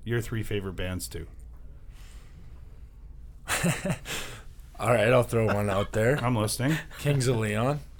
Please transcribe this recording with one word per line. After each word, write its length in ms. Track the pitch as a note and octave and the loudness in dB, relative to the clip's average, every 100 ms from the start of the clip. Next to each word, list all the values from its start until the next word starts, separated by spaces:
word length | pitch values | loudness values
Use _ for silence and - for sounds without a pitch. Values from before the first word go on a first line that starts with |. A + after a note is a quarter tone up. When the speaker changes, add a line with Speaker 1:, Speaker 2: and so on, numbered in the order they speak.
| A2 | -2
Speaker 1:
your 160 | A#2 | 0
three 220 | A2+ A#2 | 0 -4
favorite 320 | G2+ G#2 F#2+ F2 | -2 -2 -2 -2
bands 320 | F#2 F2+ - | -2 -2 -4
too. 180 | E2+ D#2 - - - - - - - - - - - - - - - - - - - - - - | -8 -10 -12 -14 -14 -14 -14 -14 -14 -14 -16 -16 -16 -16 -14 -14 -16 -16 -16 -16 -14 -16 -14 -4
Speaker 2:
<laughs> 180 | - F3 C#3 F#3+ D#3+ - - - - - - - - | 2 2 2 -2 -4 -4 -6 -6 -10 -14 -16 -16 -2
All 100 | G#2 | 4
right, 160 | A#2+ G#2 | 6 8
I'll 120 | B2+ | 6
throw 220 | A2 A#2 A2 | 6 4 4
one 220 | G2+ G#2 | 4 4
out 240 | G2 G2 | 2 2
there. 240 | A2+ A2 D3 | 4 4 4
Speaker 1:
<laughs> 40 | |
I'm 120 | A#2+ A#2+ | 4 2
listening. 420 | G#2+ - B2+ D#3 - - | 2 2 2 2 -2 -2
Speaker 2:
Kings 280 | C#3+ C#3+ B2 | 2 4 4
of 100 | A#2 | 2
Leon. 420 | G#2+ G#2 B2 D3 - | 2 2 2 0 -4